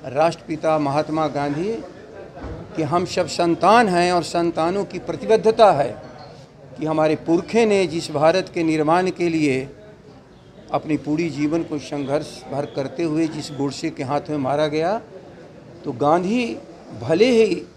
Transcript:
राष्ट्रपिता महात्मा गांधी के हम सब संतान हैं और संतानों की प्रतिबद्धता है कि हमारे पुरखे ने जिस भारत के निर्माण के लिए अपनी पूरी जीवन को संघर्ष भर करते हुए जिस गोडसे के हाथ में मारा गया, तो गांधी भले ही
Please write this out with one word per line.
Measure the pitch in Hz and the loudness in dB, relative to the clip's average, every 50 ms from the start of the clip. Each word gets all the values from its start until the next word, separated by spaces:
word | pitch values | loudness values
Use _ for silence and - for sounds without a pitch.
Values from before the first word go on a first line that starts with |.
| 156 | -12
राष्ट्रपिता | 143 123 139 160 170 165 - - - 160 143 - 160 156 156 | -6 0 2 2 2 0 -2 -8 -8 -8 -4 0 0 2 2
महात्मा | 151 139 135 147 156 151 156 160 156 147 | 2 0 0 0 -2 -2 -2 -2 -2 -2
गांधी | 123 143 143 143 143 147 175 208 226 220 196 - - - - - - - - - - - - - - - - - - | -2 -2 -2 -2 -2 -2 -2 -4 -4 -6 -8 -12 -18 -20 -20 -20 -18 -18 -18 -18 -16 -16 -14 -12 -12 -14 -14 -10 -6
के | - 160 | -4 -2
हम | 135 151 175 180 | 0 0 0 0
सब | - - 196 180 | 0 -2 -2 -2
संतान | 147 - - 175 170 170 156 - 180 214 240 240 202 | -2 0 0 2 2 2 4 4 6 6 6 6 4
हैं | 180 175 175 180 180 | 4 2 2 2 2
और | 175 160 | 0 -2
संतानों | - - 175 170 170 165 160 160 170 185 202 196 | 0 -2 -2 -2 0 -2 -2 -2 -2 -2 -2 -4
की | - - 180 | -6 -8 -10
प्रतिबद्धता | - - 165 151 254 196 220 220 170 220 220 226 226 202 170 | -8 -8 -8 -8 0 2 2 4 4 2 6 8 8 8 8
है | 135 - 131 - - - - - - - - - - - - - - - - - - | 4 0 -2 -4 -8 -16 -18 -18 -18 -20 -20 -20 -20 -20 -20 -20 -20 -20 -20 -12 -8
कि | 151 | -4
हमारे | 156 156 156 156 156 156 | -2 0 2 2 2 2
पुरखे | 147 - - 165 175 170 - - 226 233 | 0 0 2 2 2 2 2 2 2 4
ने | 220 202 196 190 | 4 4 2 2
जिस | 165 151 170 151 - | 0 -2 -6 -6 -4
भारत | 151 143 147 160 165 190 175 - - | -2 4 4 4 4 4 0 -2 -4
के | 180 165 | -2 0
निर्माण | 160 156 156 151 151 165 180 185 185 | 0 2 2 2 4 4 2 2 0
के | 180 - 175 170 | -2 -2 -2 0
लिए | 165 160 151 143 127 131 131 135 - - - - - - - - - - - - - - - - - - - - - | 0 2 2 2 2 0 -2 -6 -12 -20 -20 -20 -20 -20 -20 -20 -20 -20 -20 -20 -20 -20 -20 -20 -20 -20 -12 -6 -6
अपनी | 139 143 151 151 | -6 -2 -2 -4
पूरी | 139 147 147 151 156 175 165 | -4 -2 -2 -2 -2 -2 -4
जीवन | 139 139 147 151 156 170 165 | -2 -2 -2 0 0 -2 -2
को | 160 156 147 | -4 -6 -8
संघर्ष | - - 151 143 143 127 139 151 151 - - - - - 131 | -8 -6 -8 -6 -4 -2 -2 -4 -4 -6 -14 -16 -14 -10 -6
भर | 139 147 | -6 -6
करते | 139 - 143 135 131 - - 170 | -6 -6 -6 -8 -6 -4 -4 -4
हुए | 165 151 156 165 | -2 0 0 -2
जिस | 156 160 151 139 - | -2 -2 -8 -10 -10
गोडसे | 147 135 139 143 135 - - 160 | -6 -4 -4 -4 -4 -4 -8 -8
के | 151 - 147 | -6 -6 -6
हाथ | 120 143 147 143 - | -4 -4 -4 -4 -4
में | 151 147 | -4 -4
मारा | 135 127 139 147 151 | -2 -2 0 0 0
गया, | 156 147 156 160 175 208 233 - - - - - - - - - - - - - - - - - | 0 0 -2 -2 -2 -2 -4 -6 -12 -20 -20 -20 -20 -20 -20 -20 -20 -20 -20 -20 -20 -20 -12 -10
तो | 147 135 | -10 -6
गांधी | 120 139 143 156 180 185 185 220 254 247 233 - - - - - - - - - 110 113 | 0 2 4 4 4 2 0 0 0 -2 -2 -6 -10 -12 -18 -20 -20 -20 -16 -14 -12 -2
भले | 117 165 175 214 262 247 226 226 | 0 4 4 6 6 8 6 6
ही | 208 165 156 - - - | 4 2 -2 -6 -14 -18